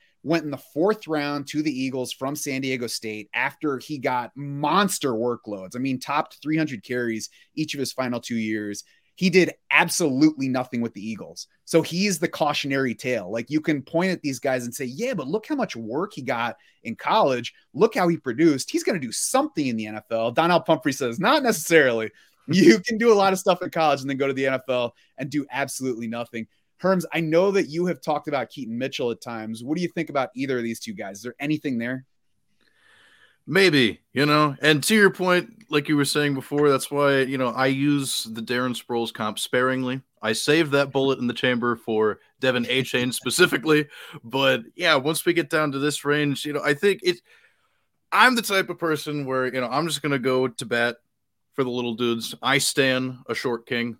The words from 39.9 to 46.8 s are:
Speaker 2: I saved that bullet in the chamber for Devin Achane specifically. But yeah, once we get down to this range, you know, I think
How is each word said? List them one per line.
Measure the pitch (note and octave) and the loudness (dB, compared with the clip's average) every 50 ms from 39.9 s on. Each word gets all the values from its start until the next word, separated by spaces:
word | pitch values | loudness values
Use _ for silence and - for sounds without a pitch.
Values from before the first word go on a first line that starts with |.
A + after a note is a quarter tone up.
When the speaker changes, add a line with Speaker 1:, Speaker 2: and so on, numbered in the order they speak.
| C3 C3+ - _ _ - | -4 -6 -10 _ _ -4
Speaker 2:
I | G#2+ A2 | -2 -2
saved | A2 - - D3 D3+ E3 E3 C#3+ | -2 0 2 2 4 4 4 4
that | C#3 C#3 C#3 C3+ | 2 2 2 2
bullet | - C3+ C3+ C3+ C3 - | 0 0 2 2 0 0
in | B2 A#2+ | -2 -4
the | A#2 | -2
chamber | - - B2+ B2 A#2 A#2+ A#2+ A#2 | 0 0 0 2 2 0 0 -2
for | A#2 - A#2 A2 G#2+ A2 G#2 G2 - _ _ _ - | -2 -2 -2 0 2 2 2 0 -2 _ _ _ -2
Devin | C3 C3 A#2+ A#2 A#2 | 0 2 2 2 0
Achane | A2+ B2+ C3 B2+ - - B2+ B2 B2+ A#2 | 0 0 0 0 0 0 0 0 0 -4
specifically. | - - B2+ - - F3+ - - - - D#3 D3+ D3+ D3 - - - - - - D3 - | -4 -4 -2 4 4 4 4 4 0 2 4 4 4 2 -2 -10 -20 -20 -18 -18 -16 -12
But | A2+ C3 C3+ C3+ C3+ C3 A#2 A2+ - - | -6 -2 2 2 2 2 2 -2 -10 -8
yeah, | - F3+ E3 D3+ | -2 2 4 4
once | C3+ B2+ D#3 E3 - - | 4 2 0 -2 0 0
we | F3 | 0
get | F3 E3+ D3+ C#3+ | 2 2 0 0
down | E3 D#3 D#3 D3 | 0 0 0 0
to | C3+ C3+ | 0 0
this | C#3+ D3+ C#3+ - - | -2 -2 -2 -2 -2
range, | C#3+ D3 D3+ D3 C#3+ C3+ - - | 0 0 2 2 0 -2 -4 -6
you | D3 D3 | -6 -6
know, | C#3+ | -2
I | - D3 D3 | 0 0 0
think | C#3+ | 2